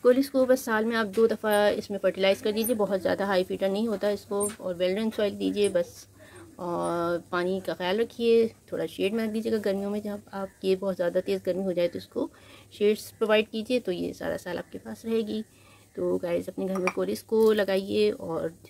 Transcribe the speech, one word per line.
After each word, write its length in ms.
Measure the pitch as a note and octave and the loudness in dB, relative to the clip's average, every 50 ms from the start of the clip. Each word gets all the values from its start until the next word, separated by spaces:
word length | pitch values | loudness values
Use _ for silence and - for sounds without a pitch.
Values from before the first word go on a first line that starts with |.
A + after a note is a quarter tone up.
| - | 6
coalesce 280 | A#3+ B3+ C4 C4+ - | 6 6 6 4 2
को 160 | - C4 C4 | 2 2 4
बस 180 | B3 B3+ B3+ - | 4 4 2 2
साल 200 | B3 A3 G#3+ A3 | 0 0 2 2
में 120 | A3+ A#3 | 2 0
आप 100 | A3+ A3 | 0 -2
दो 200 | G3+ F#3+ A3 A3+ | 0 2 4 4
दफ़ा 420 | A3+ A3 A3 - G#3+ G#3 G#3 G#3 G#3 | 4 4 2 0 2 4 4 4 4
इसमें 300 | G#3 - G3+ - G#3 G3 | 2 2 -4 -6 -6 0
fertilize 440 | - F#3+ F3+ F#3+ F#3+ G3 G3 G3 - | 0 0 0 4 2 2 2 2 0
कर 100 | A3 G#3 | -2 0
दीजिए, 240 | G#3+ A3+ A3 B3 | 0 0 0 2
बहुत 240 | G#3+ G3+ F#3+ G3+ F#3+ | 0 0 0 0 0
ज़्यादा 260 | F#3 F#3+ F#3 E3+ G3 | 0 0 0 0 0
हाई 180 | G3 G3 F3+ F#3 | 2 2 2 2
फीटर 260 | F#3+ G3 F#3 G3 G3 | 0 -2 -2 0 0
नहीं 180 | F#3+ G3+ A3 A#3 | 0 0 0 -2
होता 220 | G#3+ F#3+ - G#3 | -2 -2 0 -2
इसको, 380 | G#3 G3+ - - G3+ G3+ G3+ G#3 G#3 - | -2 -2 -4 -6 -4 -2 -2 -2 -4 -6
और 180 | - F#3 F3+ E3+ | -6 -6 -2 0
well 160 | F#3 F#3 F#3 | 0 0 0
drained 220 | G#3 A3+ A3 A3 | 0 -2 -2 -2
soil 180 | - G#3+ G3+ G3+ | 0 -2 -2 -2
दीजिए 340 | G3+ G3 F#3+ F#3+ G3+ G#3 G3 | -2 -2 -2 0 2 0 2
बस। 400 | F#3+ F3 F3 - - - - - - - - - - - - - - - | 2 0 -2 -2 -6 -20 -20 -20 -20 -20 -20 -20 -20 -20 -20 -20 -14 -10
और 680 | F#3 F3 F3 E3+ E3+ E3+ E3+ F3 E3+ E3+ F3 E3+ E3+ - F#3 | -8 -6 -4 -2 -2 -2 0 0 0 0 -2 -4 -4 -4 -4
पानी 280 | F3 F3 F3+ F#3+ F#3+ | -2 -2 0 -2 -4
का 140 | F#3+ - D#3+ | -4 -6 -6
ख्याल 260 | - F#3 F3+ F#3 A3 | -4 -2 0 0 0
रखिए, 480 | A#3 A3+ - - A#3 A#3 A3+ A#3 A3+ A3+ - - _ - - | 0 -4 -2 -2 2 4 6 6 4 2 -2 -10 _ -10 -6
थोड़ा 140 | E3+ E3 | -4 -4
shade 260 | D#3+ - - F3+ G3 G#3+ | -6 -4 -2 -2 -2 0
में 120 | A3+ A3+ | -2 -2
रख 60 | A3 | -2
दीजिएगा 280 | G#3+ A3+ A3 A3+ A3+ A3 | -2 -2 -2 0 -2 0
गर्मियों 320 | G#3 G#3+ F#3+ G3 G3 G3+ | 0 0 -2 -2 -2 -4
में, 120 | G3+ G#3+ G#3 | -4 -4 -4
जहाँ 220 | G#3 G3+ G#3 G#3 - - | -6 -8 -8 -12 -12 -10
आप, 160 | G3 G3 F#3+ - _ - | -8 -8 -8 -10 _ 0
ये 120 | F#3+ F#3+ | 0 0
बहुत 200 | F#3+ G3 G3 F#3 | 0 0 -4 -2
ज़्यादा 240 | - F3+ F3 E3+ F#3 | 0 -2 0 0 0
तेज़ 220 | F#3 F#3+ G3 F#3+ F#3+ | 0 0 -4 -2 -2
गर्मी 180 | F#3+ F3+ F3+ G3 | -2 -2 -2 -2
हो 80 | F#3+ F3 | -2 0
जाए 160 | F3 F3 E3+ | 0 0 0
तो 100 | - F#3+ | -2 -6
इसको 320 | F#3+ - - A#3 C4+ E4 - - - - - - - _ - - | -12 -8 -4 -4 -4 -4 -6 -16 -20 -20 -20 -20 -20 _ -6 0
shades 320 | G#3 G#3 G#3+ G#3 - - | 2 2 2 2 -4 -16
provide 380 | - - A3+ G#3 G#3+ G#3+ G#3+ - | -6 -4 2 4 4 4 2 0
कीजिए, 300 | - A3 G#3 - B3+ B3 | -4 -8 -4 0 -2 0
तो 140 | A#3 - F3+ | 0 -2 -4
ये 200 | E3+ F3 F3 - | -4 -4 -6 -6
सारा 240 | - - E3 E3 | -6 -6 -6 -6
साल 220 | - - F#3 F3 F3 | -4 -6 -8 -8 -8
आपके 200 | F3 _ - F#3+ | -8 _ -14 -16
पास 240 | - A3+ A3 - - | -14 -12 -14 -12 -6
रहेगी। 360 | A3+ A3+ A3+ A3+ G#3 G#3+ G#3+ A3 _ _ _ - - - - - _ _ | -2 -2 -2 -2 -2 -4 -6 -6 _ _ _ -20 -20 -20 -20 -20 _ _
तो 220 | - F3+ F3 F3+ F#3 | -4 -2 0 0 -2
guys, 300 | F3+ F3 E3+ F3 F#3 - | -2 -2 -2 -2 -2 -4
अपने 180 | F#3+ - F#3+ | -6 -6 -4
घर 100 | F#3 F#3+ | -2 -2
में 160 | F#3+ F3+ F#3 - | -2 -2 -2 -2
coalesce 280 | - F#3 F#3 G#3+ A3 - | -2 -4 -4 -4 -8 -6
को 300 | - A3+ A3 A3 A3 G#3+ | -2 2 4 4 4 4
लगाइए 580 | G#3+ G3+ F#3+ G3 F#3+ G3 G3+ G3+ G#3+ G#3 G#3 | 4 2 0 0 -2 0 0 0 0 2 0
और 440 | G#3+ - G3 F3 E3 D#3+ - E3 E3 - - - | 0 -2 -6 -6 -6 -4 -4 -6 -8 -10 -20 -20